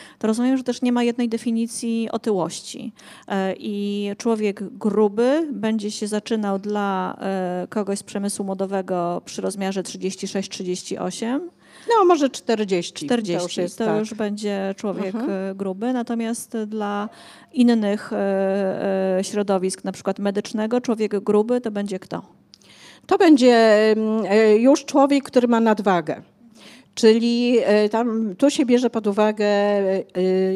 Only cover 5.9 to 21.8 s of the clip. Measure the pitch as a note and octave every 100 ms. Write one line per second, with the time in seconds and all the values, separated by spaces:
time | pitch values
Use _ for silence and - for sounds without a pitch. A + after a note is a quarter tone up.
5.9 | - G#3 G#3 - A3 G3+ G3 G#3 G#3 G3+
6.9 | F#3+ F#3 - F#3+ F#3+ F3+ F3+ F3+ A3 G3
7.9 | G3+ - G#3 G3+ - G3 F#3+ F#3+ G3 F#3
8.9 | F3+ F3 F3 - - F#3+ G3 F#3+ F#3+ F3
9.9 | F#3+ F#3 F#3+ G3 G3 F#3+ - F#3 F3+ -
10.9 | - F3+ - A3+ C#4 F4 - _ - -
11.9 | A4+ F4+ D#4+ C4+ - - A3 G3+ F#3 F3
12.9 | - C#4+ A#3+ G#3 F3 F3 - F3+ - A3+
13.9 | G#3+ G#3+ G#3+ G#3 G#3 G#3 G3 G3 G3 G#3
14.9 | F3+ G3 A3 C#4 F#3+ G3 F#3+ G3 F#3+ A#3+
15.9 | B3+ A#3 A#3 A3+ A#3 - A3+ G#3+ G#3+ G#3
16.9 | G#3 G#3 - - - - - A#3+ A3+ G#3
17.9 | G#3 - G#3 G3 G3 F#3+ G3 F#3+ - G3
18.9 | F#3+ F#3+ F#3 G3+ G#3 G3+ F#3+ F#3 - F#3+
19.9 | F#3+ G3 F#3+ G3+ G3+ - G#3+ A3 B3 B3
20.9 | A3 G#3 G3+ G3+ G#3 A3 B3 B3 G3+